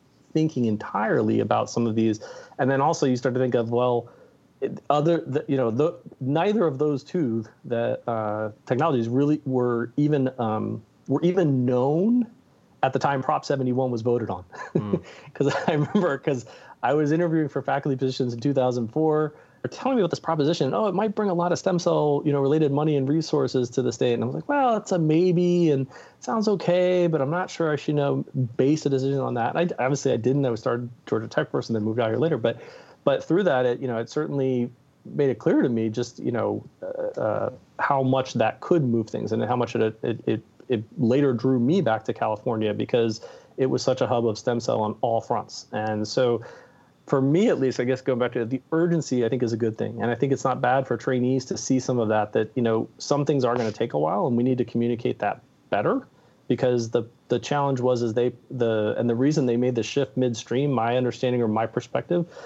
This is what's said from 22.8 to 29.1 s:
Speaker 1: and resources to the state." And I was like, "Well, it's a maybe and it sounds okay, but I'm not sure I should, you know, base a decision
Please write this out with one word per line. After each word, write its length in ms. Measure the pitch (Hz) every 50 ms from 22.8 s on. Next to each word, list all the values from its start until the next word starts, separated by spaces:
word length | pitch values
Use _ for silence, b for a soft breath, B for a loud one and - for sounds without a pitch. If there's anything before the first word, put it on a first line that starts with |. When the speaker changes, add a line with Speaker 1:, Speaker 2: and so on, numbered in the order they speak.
| 151 156 151
Speaker 1:
and 120 | 139 131 131
resources 580 | 151 165 151 - - 147 135 120 - 131 123 120
to 100 | - 135
the 100 | 123 123
state." 220 | 120 - 131 123 117
And 80 | 120
I 60 | 113
was 80 | 123 139
like, 120 | 156 160
"Well, 300 | - 285 285 269 247 226
it's 140 | 202 - -
a 80 | 196 175
maybe 720 | 160 151 156 165 180 185 170 175 180 175 175 175 170 160
and 160 | 143 135 131
it 360 | 131 - - - - - _ -
sounds 240 | - 240 226 208
okay, 600 | 220 202 170 - - 175 180 180 180 180 180 175
but 140 | 170 160 151
I'm 100 | 135 135
not 180 | 165 180 185 -
sure 220 | - - 165 156
I 40 | 151
should, 120 | 143 -
you 60 | - 151
know, 280 | 147 143 139 135 139 - - - 131 127 113 120
base 280 | - 127 139 156 151 -
a 40 | 143
decision 300 | 139 131 131 135